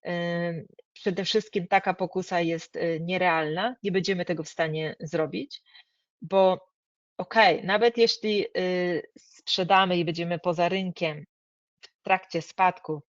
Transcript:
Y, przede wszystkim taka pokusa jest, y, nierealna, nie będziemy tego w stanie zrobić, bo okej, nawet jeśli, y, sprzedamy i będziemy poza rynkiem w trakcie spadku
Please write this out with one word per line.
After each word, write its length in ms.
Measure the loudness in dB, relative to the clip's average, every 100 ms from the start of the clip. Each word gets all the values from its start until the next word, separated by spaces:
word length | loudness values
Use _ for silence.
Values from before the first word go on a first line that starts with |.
| -6
Y, 600 | -4 -4 -2 -4 -6 -12 _ _
przede 300 | -6 -4 -2
wszystkim 440 | 0 -2 0 -6 0
taka 260 | 0 2
pokusa 480 | -2 -4 -4 -4 -2
jest, 340 | 0 -2 -6 -6
y, 240 | -4 -2
nierealna, 760 | -4 0 2 2 0 -2 -4 -4
nie 80 | -2
będziemy 340 | -2 0 -2 -2
tego 180 | -4
w 60 | -6
stanie 460 | -4 -2 -2 -4 -8
zrobić, 640 | -6 -4 -2 -4 -10 -14 _ -20 _ _ _ _
bo 480 | -2 4 4 2 _ _ _ _ _ _
okej, 460 | -2 4 6 4
nawet 340 | 0 2 2 4
jeśli, 480 | 2 2 0 0 0 -2
y, 440 | -2 0 0 -2 -6 -20
sprzedamy 800 | _ -18 -4 -2 4 4 4 2
i 80 | 0
będziemy 340 | -2 -4 -2
poza 300 | -2 0 0
rynkiem 560 | 0 -4 -4 -6 -6 -16 _ _ _ _ _
w 220 | -20 _
trakcie 380 | -2 -2 0 -8
spadku 600 | -8 2 2 2 -8 -10 _